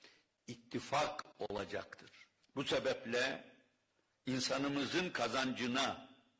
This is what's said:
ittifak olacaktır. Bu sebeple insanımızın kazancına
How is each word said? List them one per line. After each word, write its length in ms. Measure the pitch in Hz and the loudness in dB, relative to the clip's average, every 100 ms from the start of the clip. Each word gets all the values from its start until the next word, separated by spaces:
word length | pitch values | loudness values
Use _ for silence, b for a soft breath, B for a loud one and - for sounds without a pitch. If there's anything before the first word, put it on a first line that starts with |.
| B B B _ - | B B B _ -14
ittifak 800 | 120 - 120 - 139 151 - - - | -12 -6 -6 0 2 2 -2 -8 -6
olacaktır. 720 | 104 104 98 98 - - - - - _ _ 135 | -4 -4 -4 -6 -6 -14 -18 -20 -20 _ _ -4
Bu 80 | |
sebeple 800 | 143 151 127 - 120 120 135 143 - - _ _ _ _ _ _ - | 0 2 2 0 0 2 2 0 -8 -20 _ _ _ _ _ _ -2
insanımızın 840 | 131 127 135 143 143 127 165 185 | 0 2 2 2 2 2 2 0
kazancına 960 | - 117 127 127 113 123 131 127 92 - - _ | 2 2 2 2 2 2 2 2 -2 -10 -20 _